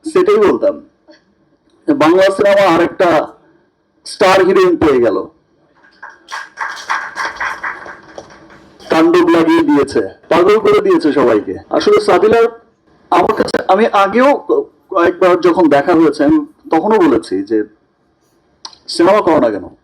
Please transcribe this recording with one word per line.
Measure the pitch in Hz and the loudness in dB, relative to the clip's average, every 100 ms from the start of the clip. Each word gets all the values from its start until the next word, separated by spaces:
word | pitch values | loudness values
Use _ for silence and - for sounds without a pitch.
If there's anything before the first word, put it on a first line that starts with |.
| 320 | -2
সেটাই | 370 277 208 | -2 0 2
বলতাম, | 392 - 98 - - _ _ - _ _ _ _ _ _ - 147 | 0 0 -2 -4 -16 _ _ -20 _ _ _ _ _ _ -6 0
বাংলা | 151 185 | 2 2
সিনেমা | 190 196 202 202 196 165 | 2 2 0 2 2 0
আরেকটা | 170 - 180 156 - - _ _ _ _ _ _ - | -2 0 0 0 -4 -14 _ _ _ _ _ _ -20
স্টার | - 190 190 185 | -2 2 2 2
হিরোইন | 196 185 160 | 2 2 2
পেয়ে | 160 127 | 0 2
গেল। | 120 - - _ _ _ _ _ _ _ - - _ - - - - - - - - - - - - - - - - - - - - - - - - _ - | 0 -2 -8 _ _ _ _ _ _ _ -20 -20 _ -16 -16 -14 -12 -12 -8 -8 -8 -12 -12 -10 -12 -10 -12 -14 -18 -20 -20 -20 -20 -20 -20 -20 -20 _ -4
তাণ্ডব | 160 165 - 330 | 0 2 2 2
লাগিয়ে | 170 160 165 | 2 2 0
দিয়েছে, | - 143 - 123 98 - _ | 2 0 0 -4 -6 -14 _
পাগল | 160 180 208 | 0 2 2
করে | 208 208 | 2 0
দিয়েছে | 196 170 160 | 2 0 0
সবাইকে। | 143 123 107 95 95 - | 0 2 0 -2 -12 -6
আসলে | 147 - 208 | -2 2 0
সাবিলার | 214 180 208 233 233 - _ _ _ _ _ | 2 2 2 2 0 -4 _ _ _ _ _
আমার | - 185 | -2 0
কাছে, | - - - - | -2 -4 -4 -2
আমি | 190 226 | 0 2
আগেও | 208 196 220 269 269 | 0 0 2 2 0
ক-, | - 139 143 _ _ | -2 -4 -4 _ _
কয়েকবার | 185 175 175 185 180 | -2 -2 2 0 2
যখন | 175 170 160 | 0 2 2
দেখা | 139 139 | 2 2
হয়েছে, | 165 160 143 | 2 2 0
আমি | 147 156 147 _ - | 0 0 -2 _ -4
তখনও | 160 202 220 | -2 0 2
বলেছি | 160 120 - 95 | 2 0 -4 -8
যে, | 98 110 104 _ _ _ _ _ _ _ _ _ - - - | -4 -4 -4 _ _ _ _ _ _ _ _ _ -20 -20 -12
"সিনেমা | - 170 208 | 0 2 2
করো | 175 156 | 2 2
না | 120 | 0
কেন | 101 87 - | -4 -12 -20